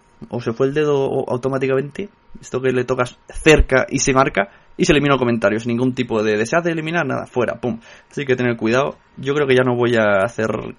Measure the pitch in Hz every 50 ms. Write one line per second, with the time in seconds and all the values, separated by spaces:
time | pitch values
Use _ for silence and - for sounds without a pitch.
0 | _ _ _ _ - - 202 127 - 123 113 - 135 135 143 151 151 147 143 139
1 | 135 131 - 135 - - 123 127 127 135 135 131 135 131 135 135 143 143 - -
2 | 202 - - _ _ - - - - - - 127 131 131 127 127 123 127 131 127
3 | 123 - - - _ - - - - 160 151 147 - - 131 127 - - - 131
4 | - 143 127 131 135 151 - 95 98 - - - _ _ - - - - 151 139
5 | 143 143 139 131 127 120 117 110 101 101 107 110 113 120 117 117 127 131 123 127
6 | 123 120 113 107 107 110 107 104 107 107 160 170 175 175 160 156 156 160 165 175
7 | 151 131 127 110 98 - - 123 113 - - - - 123 113 117 - - - -
8 | _ _ - 143 143 131 127 127 123 120 117 117 107 110 117 131 143 156 - -
9 | _ _ _ - 131 135 139 151 143 135 127 127 127 123 123 120 123 120 120 113
10 | 107 104 101 95 98 101 - - 110 110 113 117 117 113 -